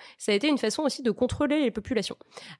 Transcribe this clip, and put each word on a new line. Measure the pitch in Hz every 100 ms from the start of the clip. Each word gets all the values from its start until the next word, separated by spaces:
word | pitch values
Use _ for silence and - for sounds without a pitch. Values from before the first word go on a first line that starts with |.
| - -
ça | -
a | 202
été | 302
une | 277
façon | 220 -
aussi | 294 -
de | 240
contrôler | - 247 - 294 302
les | 247
populations. | 208 - 220 - - - - -